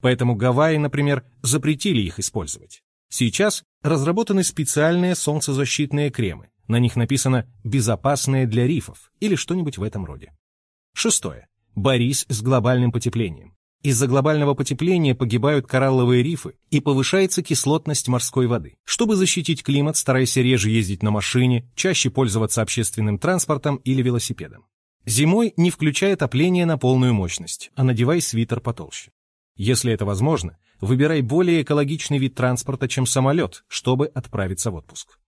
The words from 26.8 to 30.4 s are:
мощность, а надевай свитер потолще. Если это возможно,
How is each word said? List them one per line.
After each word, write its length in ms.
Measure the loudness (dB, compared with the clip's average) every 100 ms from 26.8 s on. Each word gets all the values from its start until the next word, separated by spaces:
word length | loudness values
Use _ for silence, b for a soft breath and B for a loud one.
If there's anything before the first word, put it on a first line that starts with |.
| 2 4 4
мощность, 580 | 2 0 -6 -10 -14 -14 -2
а 80 |
надевай 380 | 0 2 2 0
свитер 400 | 0 -2 -2 -4
потолще. 500 | -6 -8 -12 -16 -20 _ _ _ _ _
Если 380 | 0 0 0
это 120 | -2 -2
возможно, 520 | 0 0 0